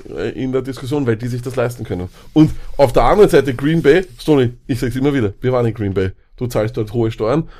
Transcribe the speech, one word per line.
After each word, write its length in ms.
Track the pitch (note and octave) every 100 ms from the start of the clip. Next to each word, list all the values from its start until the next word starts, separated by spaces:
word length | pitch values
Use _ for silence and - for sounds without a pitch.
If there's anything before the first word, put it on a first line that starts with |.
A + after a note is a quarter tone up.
| -
äh, 200 | D2+ A2
in 220 | - C3
der 100 | C3
Diskussion, 420 | C3 B2+ B2 D3 B2
weil 120 | A2
die 100 | A#2+
sich 160 | A#2+
das 120 | B2+ B2
leisten 280 | A#2 A#2+
können. 260 | A2 F2+ F2+ - -
Und 160 | D#3 D3+ - - -
auf 160 | C3+
der 100 | -
anderen 260 | A#2+ F#3+ G3
Seite 240 | C#3 C3+
Green 300 | A#2+ C#3+ E3
Bay, 240 | C#3 E3+ F#3 -
Stoney, 340 | - C#3+ A#2+ - -
ich 140 | B2
sag's 160 | B2+ C3
immer 180 | C#3+
wieder, 220 | C#3 G2+ -
wir 120 | B2+
waren 160 | B2+ A#2
in 80 | A2
Green 180 | G2+
Bay. 200 | F#2+ F#2+ - _ -
Du 120 | A#2+
zahlst 300 | A#2 G#2+ A#2+
dort 160 | G#2+
hohe 180 | B2 A2
Steuern, 360 | - G#2+ D3 D#3+ -